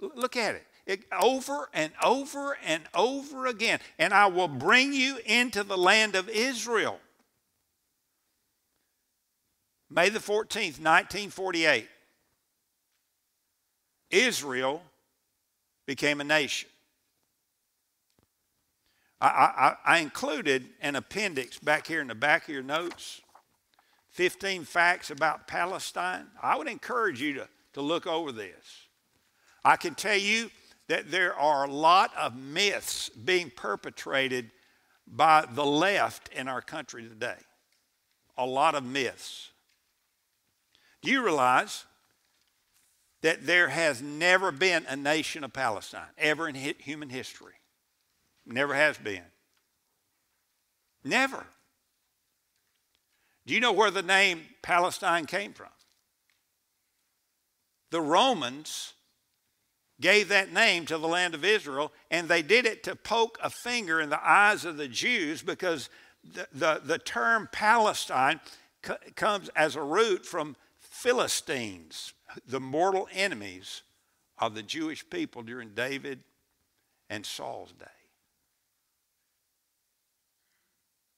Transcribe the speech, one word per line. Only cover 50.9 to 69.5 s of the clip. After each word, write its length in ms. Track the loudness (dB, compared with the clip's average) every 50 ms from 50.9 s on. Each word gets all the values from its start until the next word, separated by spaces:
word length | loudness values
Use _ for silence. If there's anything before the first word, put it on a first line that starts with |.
| _ _
Never. 440 | -6 -2 0 0 0 0 -4 -8 -14 -16 _ _ _ _ _ _ _ _ _ _ _ _ _ _ _ _ _ _ _ _ _ _ _ _ _ _ _ _ _ _ _ _ _ _ _ _ _ _ _
Do 80 | -2 0
you 60 | 2
know 120 | 2 2
where 180 | 4 4 2 2
the 120 | 2 0
name 400 | 0 2 4 4 4 4 2 -2 -8 -16 -20 _
Palestine 600 | -4 0 2 2 2 2 -2 -2 -2 0 0 0 -2
came 280 | -2 -6 -6 -6 -8
from? 160 | -14 -18 -20 -20 _ _ _ _ _ _ _ _ _ _ _ _ _ _ _ _ _ _ _ _ _ _ _ _ _ _ _ _ _ _ _ _ _ _ _ _ _ _ _ _ _ _ _ -6
The 100 | -4 -2
Romans 920 | 0 4 4 6 6 4 2 0 -2 -6 -8 -10 -12 -12 -12 -12 -12 -14 -16 _ _ _ _ _ _ _ _ _ _ _ _ _ _ _ _ _ _ _ _ -2
gave 280 | 4 6 6 6 6 4
that 240 | 2 2 2 2
name 320 | 2 2 4 4 2 2 -2
to 120 | -4 -4 -4
the 100 | -2 0
land 260 | 0 0 0 -2 -2
of 100 | -2 0
Israel, 480 | 2 2 2 0 -4 -4 -4 -4 -4 _ _ _ -4
and 180 | -4 -2 0 2
they 140 | 0 2
did 240 | 2 4 2 4 2
it 160 | 2 -2 -6
to 120 | -10 -10 -10
poke 440 | -10 -6 -2 0 2 2 0 -2 -6
a 60 | -8 -8
finger 520 | -8 -8 -8 -6 -6 -6 -4 -2 -2 0
in 100 | 0 0
the 180 | -2 0 4 6
eyes 360 | 6 8 8 6 4 2 -2
of 120 | -8 -6
the 120 | -6 -8 -6
Jews 540 | -6 -4 -2 0 0 -2 -2 -4 -6 -8
because 460 | -6 -8 -6 -4 -2 -2 -2 -4 -6 -12 -16 -20 -20 -20 _ _
the, 240 | _ -20 -16 -16 -16 -12
the, 280 | -6 -2 0 0 0 0 -2
the 140 | -4 -4 -4
term 500 | -4 -6 -4 0 2 2 2 2 0 -4
Palestine 920 | -6 0 2 4 4 6 4 2 0 -2 -4 -2 0 2 2 2 2 0 -6 -18 -20 -20 _ _ _ _
co-, 160 | -10 -10 -10 -10 -12 -14 -8
comes 340 | -2 -2 0 0 -2 -6 -4